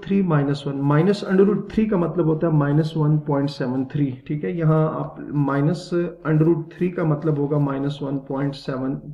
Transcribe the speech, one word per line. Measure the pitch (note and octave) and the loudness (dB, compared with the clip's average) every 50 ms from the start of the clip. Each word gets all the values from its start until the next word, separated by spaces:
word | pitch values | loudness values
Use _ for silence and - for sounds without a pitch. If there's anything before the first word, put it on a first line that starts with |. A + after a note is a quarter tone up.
| - | -2
three | G3 G3 G3 F#3 | 0 0 2 2
minus | E3+ D3+ C#3+ C#3 C#3+ C#3 C#3+ - | 2 2 2 2 0 -2 -2 -4
one। | C#3+ C#3 C#3 | -6 -4 0
Minus | C#3 C#3+ D3 D3+ F3 G3+ G3+ - G3 | 2 2 4 4 4 4 2 0 0
under | G3 F#3+ F#3+ G3 | 2 4 4 6
root | G3 - - - - | 4 4 0 -2 -2
three | - A3 A3 G#3+ | 0 0 0 2
का | G#3 | 2
मतलब | F3 E3 D#3 - F3 D#3 | 0 0 0 0 0 2
होता | D#3 D#3 D#3 F3 | 2 2 2 2
है | E3 D#3 | 2 2
माइनस | D3 C#3+ C#3+ D3 D#3 D#3+ D#3 - | 2 2 4 2 2 2 0 0
वन | D#3 D3 D3+ D#3 D3+ D3+ | 0 2 2 2 2 0
पॉइंट | D#3 C#3+ C#3 C#3 C#3+ | 0 0 0 0 -2
सेवन | - - C#3 B2 B2+ C3+ C3 | -2 -4 -4 -2 -2 -2 -4
थ्री, | - - D3 C#3+ C3+ B2+ - - | -2 -2 -2 -2 -2 -2 -6 -8
ठीक | - D3+ D3+ F#3+ | -6 -6 -4 -4
है? | F#3 F3 | -4 -2
यहाँ | E3 D#3+ D#3 D#3 D#3 D#3 - - C#3+ | 0 2 4 4 4 2 2 0 -4
आप | D3+ D3+ - - - - C#3 D3 C#3 | -6 -8 -10 -12 -10 -4 -2 0 0
minus | C3+ C#3 C#3 D3 F3 F3+ - - - F3 F3 F3 - - - - | 0 2 2 2 0 0 -2 -4 -4 -2 -2 -2 -4 -6 -4 -2
under | D3+ D#3+ D#3 D#3+ | 0 2 4 4
root | E3+ E3+ D#3 - - - | 4 2 2 -2 -6 -4
three | - F3+ F3+ F3 | -4 -2 -2 -2
का | F#3 E3+ | 0 0
मतलब | D3+ D3 D3+ D#3+ D#3 C#3+ C#3+ | 0 0 0 0 0 0 0
होगा | C#3+ C#3 D3+ D3 | 0 0 0 0
माइनस | C#3+ C#3 C3+ C3+ C#3 C#3+ C#3+ - | 0 0 -2 -2 -4 -4 -4 -6
वन | C#3+ C3+ C#3 C3+ - | -6 -6 -6 -6 -6
पॉइंट | - C3+ C3+ C#3+ C#3 C#3 | -6 -4 -4 -4 -4 -4
सेवन | - - D3 C3 B2+ C3 C3+ D3 - - - | -6 -8 -8 -6 -4 -4 -6 -6 -6 -10 -14